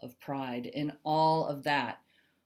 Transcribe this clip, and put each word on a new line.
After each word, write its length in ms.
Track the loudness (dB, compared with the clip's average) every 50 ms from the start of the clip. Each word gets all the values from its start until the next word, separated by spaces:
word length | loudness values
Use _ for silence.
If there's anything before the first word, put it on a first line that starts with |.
of 200 | -16 -16 -16 _
pride, 460 | -8 -6 -4 -4 -4 -4 -4 -6 -6
in 260 | -6 -4 -4 -4 -4 -4 -4 -2
all 440 | 0 4 4 6 6 4 4 2
of 160 | 0 -2 -4 -2
that, 380 | 0 0 0 0 -2 -4 -8 _ _ _ _ _ _ _ _ _